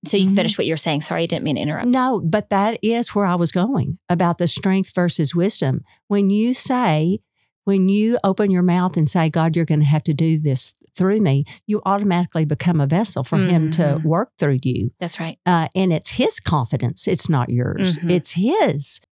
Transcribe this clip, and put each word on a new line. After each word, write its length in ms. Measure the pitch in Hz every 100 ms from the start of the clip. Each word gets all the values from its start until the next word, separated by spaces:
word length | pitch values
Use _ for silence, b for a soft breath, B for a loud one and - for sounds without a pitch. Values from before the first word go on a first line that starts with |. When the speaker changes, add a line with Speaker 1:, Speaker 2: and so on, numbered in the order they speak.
Speaker 1:
So 140 | - 202
you 60 |
can 40 | 190
Speaker 2:
Mm-hmm. 40 | 196
Speaker 1:
finish 220 | 185 -
what 80 | 135
you're 100 | 160
saying. 240 | - 147
Sorry, 220 | 156 170
I 40 | 170
didn't 180 | -
mean 100 | - 131
to 60 |
interrupt. 260 | 135 156 240
Speaker 2:
No, 320 | 254 254 226
but 280 | 160 208 208
that 280 | 196 202 233
is 320 | 214 233 240
where 100 | 208
I 100 | 196
was 160 | 175 170
going 480 | 180 202 262 - 170 -
about 260 | 175 175 170
the 100 | 175
strength 480 | - 196 190 185
versus 400 | - 175 - 147
wisdom. 480 | 170 190 - 139 131 b b _
When 200 | 202 196
you 240 | 208 233
say, 680 | 254 - 254 233 156 160 202 - _ _ _
when 240 | - 196 190
you 300 | 202 220 240
open 280 | 196 190 208
your 120 | 185
mouth 360 | 180 175 180 165
and 100 | 151
say, 220 | 180 160
"God, 260 | 165 165 160
you're 80 |
gonna 200 | 165 151 147
have 180 | 151
to 80 | -
do 240 | 143 160 160
this 360 | 151 127 - - _
through 280 | - 180 214
me," 220 | 190 139 147 B -
you 140 | 208 185
automatically 580 | 202 208 175 180 160
become 340 | 156 147 180 165
a 60 | 139
vessel 380 | 160 220 -
for 140 | 131 -
him 320 | - 175 156
to 100 | 160
Speaker 1:
Mm-hmm. 240 | 151 151 156
Speaker 2:
work 240 | 165 247 -
through 200 | 147 131
you. 280 | 131 123 117 -
Speaker 1:
That's 180 | 175 -
right. 200 | 165 - -
Speaker 2:
Uh, 220 | 175 160
and 180 | 185 190
it's 160 | 160 -
his 280 | - 277 -
confidence. 680 | - 151 120 139 117 - -
It's 200 | 185 -
not 180 | 147 120
yours. 480 | 123 123 - 190 156
Speaker 1:
Mm-hmm. 140 | 170
Speaker 2:
It's 220 | 180 -
his. 680 | 170 214 403 262 147 143 - -